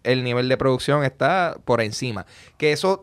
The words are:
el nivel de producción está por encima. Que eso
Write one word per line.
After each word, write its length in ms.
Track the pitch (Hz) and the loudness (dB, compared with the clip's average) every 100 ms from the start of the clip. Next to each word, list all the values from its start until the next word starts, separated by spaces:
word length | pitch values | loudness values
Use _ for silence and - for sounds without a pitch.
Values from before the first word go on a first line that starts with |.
el 200 | 120 127 | 0 0
nivel 260 | 123 120 127 | 0 -2 0
de 80 | 127 | 2
producción 460 | 131 127 - 147 | 2 0 0 0
está 540 | 135 - 135 185 170 - | 0 0 0 2 -2 -4
por 180 | - 117 | -2 0
encima. 440 | 107 107 127 101 90 - - - | 0 -4 -6 -8 -12 -20 -20 -2
Que 140 | 151 | 0
eso 280 | 147 190 190 | 2 0 0